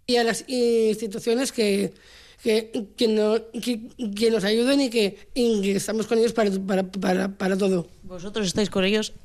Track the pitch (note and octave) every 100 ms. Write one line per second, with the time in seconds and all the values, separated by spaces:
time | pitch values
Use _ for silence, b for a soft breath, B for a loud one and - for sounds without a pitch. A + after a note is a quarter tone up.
0 | - A#3+ A#3 - - B3+ A#3+ A#3 A3 G#3+
1 | A3+ A3 A#3 A#3 C4 - G#3 G3 F#3+ B
2 | B B B B A#3 A3 A3 C4 G3 -
3 | A#3 G#3+ G#3+ A3 A3 A#3+ A#3+ A#3 A#3 -
4 | A3 G3+ A3+ A3 G3 A3+ B3 C#4 C4+ A#3
5 | G3 F#3+ - - A#3+ G#3+ G3 G3 - A3
6 | G#3+ A3+ A3+ A#3 G#3 F#3+ F#3+ F#3+ F#3 G3
7 | G3 F#3 F#3+ G3 F#3+ F#3+ G3 F#3 E3 -
8 | - F3+ G3 A3 F#3+ G#3+ G3+ G3 F#3 G#3+
9 | G#3+ -